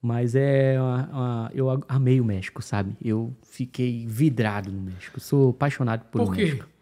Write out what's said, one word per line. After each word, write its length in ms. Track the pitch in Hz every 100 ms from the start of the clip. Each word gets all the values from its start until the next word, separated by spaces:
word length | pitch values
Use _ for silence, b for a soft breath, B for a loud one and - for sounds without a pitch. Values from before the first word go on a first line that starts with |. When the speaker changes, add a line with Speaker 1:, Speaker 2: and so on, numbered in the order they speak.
Speaker 1:
Mas 320 | 120 120 120
é 420 | 123 139 135 135 131
uma, 300 | 131 123 131
uma, 380 | 143 123 120 113
eu 160 | - 131
a-, 100 | 131 -
amei 320 | 135 127 131
o 40 |
México, 360 | 117 98 92 -
sabe? 340 | - 104 98 107
Eu 300 | 117 110 113 127 _
fiquei 540 | - 127 - 123 120 117
vidrado 640 | 110 156 120 110 104 98
no 100 | 98
México. 380 | 95 92 - -
Sou 300 | - 143 135
apaixonado 540 | 120 143 - 123 113 -
por 160 | 117 -
Speaker 2:
Por 80 |
quê? 80 | 185
Speaker 1:
México. 240 | 185 135 - _